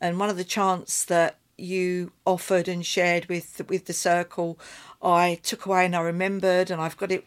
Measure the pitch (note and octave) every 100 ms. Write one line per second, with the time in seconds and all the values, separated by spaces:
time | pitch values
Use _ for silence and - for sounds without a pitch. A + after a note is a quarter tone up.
0 | F3 F3 G#3 F3+ F#3 A3 F#3+ F#3 - -
1 | - F3 E3 - _ - F3+ F#3 F3+ F3+
2 | F3 - F#3+ F3+ - F#3 F3 F3 E3 F#3+
3 | F3 F3 F3 F3 - - - F#3+ - E3+
4 | F3+ F3 E3+ - E3+ E3 - - - -
5 | F3+ F3 F3 E3+ - A3+ F#3+ F#3 F3+ F3
6 | E3 F3 F#3+ G3 F#3+ F3+ F#3 E3 D#3+ -
7 | G3 F#3